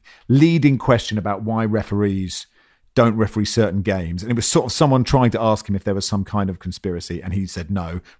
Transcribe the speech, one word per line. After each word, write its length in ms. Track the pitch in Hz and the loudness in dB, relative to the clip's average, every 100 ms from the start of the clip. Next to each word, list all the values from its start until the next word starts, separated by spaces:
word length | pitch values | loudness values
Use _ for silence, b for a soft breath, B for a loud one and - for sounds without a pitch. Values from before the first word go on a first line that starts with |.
| b b - | b b 2
leading 500 | 135 160 165 143 131 | 6 6 6 4 2
question 400 | - 120 - 107 | 2 0 0 -4
about 260 | 98 98 | -4 -4
why 220 | 107 113 110 | -2 -2 0
referees 800 | 107 - 101 104 98 92 - - _ _ _ _ - | -2 -2 -2 0 -2 -4 -8 -14 _ _ _ _ 2
don't 220 | 117 110 | 2 2
referee 280 | 104 110 104 | 0 0 -2
certain 360 | - 107 98 | 0 0 0
games. 420 | 95 95 82 87 | -2 -2 -4 -8
And 80 | 107 | -4
it 40 | 117 | -2
was 100 | - | 0
sort 200 | 170 123 | 0 0
of 60 | |
someone 320 | - 151 131 | 2 2 4
trying 280 | 120 135 123 | 2 2 2
to 100 | 110 | 2
ask 260 | 113 107 - | 0 0 -2
him 80 | 98 | -4
if 80 | |
there 120 | - 98 | -2 -4
was 120 | - | -2
some 160 | 104 | -4
kind 260 | 92 107 95 | -2 -4 -4
of 100 | 87 | -6
conspiracy, 640 | 92 - 95 87 - 87 | -10 -8 -6 -6 -8 -10
and 120 | 92 | -6
he 120 | 98 92 | -4 -4
said, 260 | 98 80 | -8 -6
"No, 300 | 98 82 87 b | -6 -4 -8 b